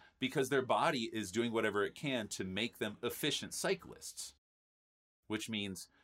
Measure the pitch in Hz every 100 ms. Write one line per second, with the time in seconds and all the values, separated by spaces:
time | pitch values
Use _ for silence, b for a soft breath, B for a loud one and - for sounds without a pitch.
0 | B _ 131 151 131 139 120 107 147 147
1 | 110 110 101 101 120 113 107 101 101 -
2 | 147 127 104 - 92 95 117 - 110 101
3 | 120 - 156 - 95 - 180 185 64 -
4 | - - - - _ _ _ _ _ _
5 | _ _ - 107 110 107 101 92 - b